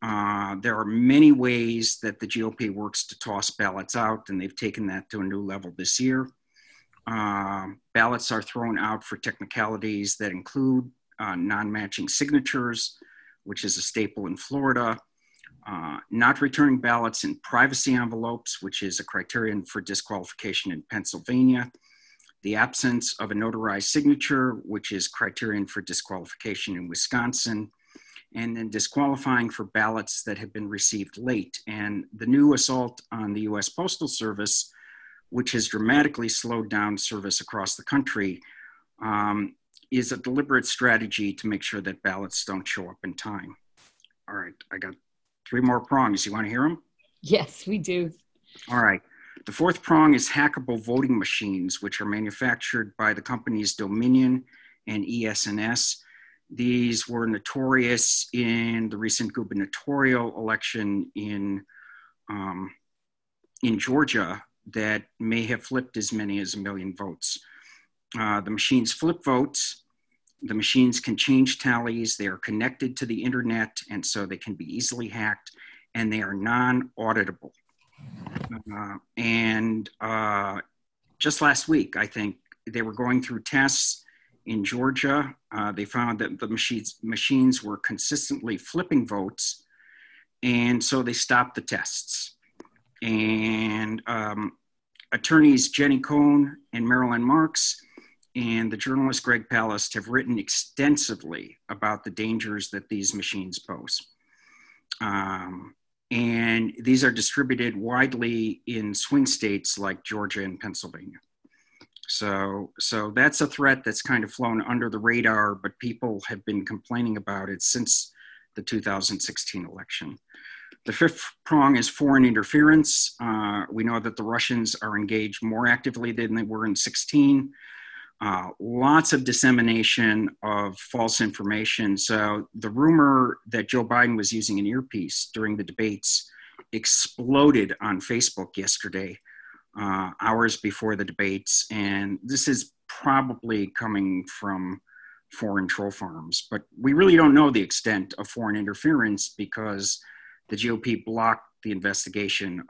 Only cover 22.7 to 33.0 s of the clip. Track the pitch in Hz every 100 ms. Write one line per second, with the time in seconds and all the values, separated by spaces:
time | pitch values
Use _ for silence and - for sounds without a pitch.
22.7 | - 127 120 - - 104 104 113 110 110
23.7 | 98 - 151 143 143 - 139 127 110 -
24.7 | 104 - 98 - - 104 - 113 104 98
25.7 | 104 92 90 - 95 85 - 113 95 -
26.7 | 90 87 82 - 127 120 120 120 107 107
27.7 | _ _ - - - - 117 117 113 110
28.7 | 107 - 143 143 135 135 123 117 - 101
29.7 | 110 107 110 101 - - 101 107 107 101
30.7 | 101 - 107 95 - 127 113 87 - -
31.7 | 107 104 104 - 107 113 139 147 131 -
32.7 | 131 120 -